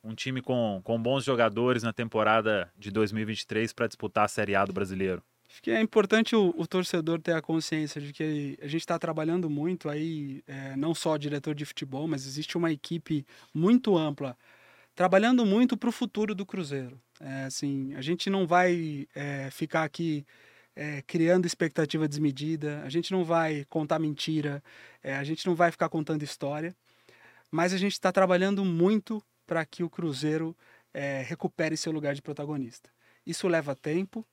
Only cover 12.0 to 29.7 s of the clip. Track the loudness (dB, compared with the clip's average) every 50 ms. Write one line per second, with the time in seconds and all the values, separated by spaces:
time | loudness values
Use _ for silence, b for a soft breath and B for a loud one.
12 | -4 -2 -4 -4 -6 -8 -8 -8 -8 -4 -2 -2 0 0 -2 -4 -4 -6 -6 -8
13 | -4 -4 -4 -4 -4 B B B B B _ 2 6 6 6 6 6 4 4 4
14 | 4 0 -2 -4 -8 -8 -8 b b b b b b b b b b b _ 2
15 | 4 6 8 6 8 8 6 6 6 6 6 6 6 4 4 2 0 -2 0 0
16 | -4 -2 0 -2 -2 0 -2 -6 -6 -8 -6 -8 -6 -4 -6 -6 -6 -8 -14 -18
17 | _ _ _ _ -12 -10 -8 -6 -6 -6 -6 -4 -2 -2 -2 -2 -4 -4 -6 -6
18 | -4 -4 -2 -2 0 0 2 2 2 4 6 6 6 4 2 0 -2 -4 -6 -8
19 | -10 _ _ -8 -6 -6 -6 -6 -8 -8 -6 -6 -6 0 0 0 0 0 -4 -4
20 | -4 -2 -2 -4 -6 b b b b b b b b b _ -12 -10 -8 -8 -10
21 | -10 -4 0 2 4 6 6 4 4 0 0 _ -2 0 2 0 -2 0 0 0
22 | 0 0 0 0 0 0 0 -2 -4 -4 -4 -4 -4 -6 -8 -8 -10 -4 -4 -4
23 | -2 0 0 0 2 2 2 2 2 2 -2 -4 -8 _ -4 -4 0 0 0 0
24 | 0 -2 -2 -4 -4 -2 -2 0 0 -2 -4 -6 B B B B B B B B
25 | -8 -6 -6 -6 -4 -4 -6 -2 0 0 4 4 4 4 4 _ -2 0 0 -4
26 | -2 -2 -2 -2 -2 -6 -8 -6 -6 -6 -4 -4 -6 -8 -10 _ b b b b
27 | b b b b b b b b b b 0 2 2 2 2 2 0 0 -2 2
28 | 0 2 4 6 6 6 6 4 4 2 2 0 0 0 4 4 4 4 4 2
29 | 0 -4 -10 -10 _ _ _ _ _ -4 -2 -2 -2 _